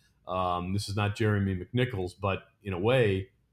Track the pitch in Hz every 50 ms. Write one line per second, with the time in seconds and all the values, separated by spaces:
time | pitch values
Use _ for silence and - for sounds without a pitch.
0 | _ _ _ _ _ - 90 92 90 90 87 87 87 90 95 101 101 - 101 107
1 | 104 104 101 - 110 107 104 101 98 98 95 90 90 - - 123 127 123 101 98
2 | 92 90 - - 98 98 95 87 - - _ _ - 104 95 87 95 113 127 135
3 | 120 104 95 95 98 - _ _ _ _